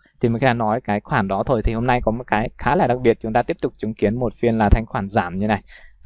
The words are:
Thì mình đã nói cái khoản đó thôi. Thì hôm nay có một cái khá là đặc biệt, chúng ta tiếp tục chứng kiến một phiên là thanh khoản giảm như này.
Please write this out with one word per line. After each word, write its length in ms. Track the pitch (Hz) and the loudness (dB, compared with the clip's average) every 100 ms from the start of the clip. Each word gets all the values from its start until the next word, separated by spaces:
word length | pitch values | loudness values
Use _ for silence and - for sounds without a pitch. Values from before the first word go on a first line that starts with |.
| _ _ | _ _
Thì 80 | 120 | -2
mình 120 | 117 | 2
đã 120 | 131 | 0
nói 280 | 120 110 117 | 2 0 -2
cái 180 | - 104 | -2 -4
khoản 280 | - 135 98 | -2 -2 0
đó 160 | 98 | -2
thôi. 180 | 110 117 | 0 0
Thì 100 | 110 | 0
hôm 140 | 113 123 | -2 0
nay 140 | 123 | 0
có 80 | 110 | 0
một 120 | 117 - | -2 -2
cái 220 | 107 117 - | -2 -2 -4
khá 180 | - 170 | 0 2
là 120 | 139 | 2
đặc 100 | 127 | 2
biệt, 160 | 120 110 | 2 2
chúng 120 | 113 | 0
ta 80 | 120 | -2
tiếp 160 | - 165 | 0 -4
tục 120 | 135 - | -6 -6
chứng 160 | 107 | -8
kiến 260 | 110 101 120 | -2 -2 0
một 140 | 120 | -4
phiên 240 | - 120 113 | -2 0 2
là 120 | 104 | 4
thanh 160 | 110 117 | 4 2
khoản 220 | 123 98 | -6 -2
giảm 280 | 107 87 92 | -2 -2 -4
như 120 | 107 | -2
này. 140 | 101 - - - - | -2 -4 -20 -20 -4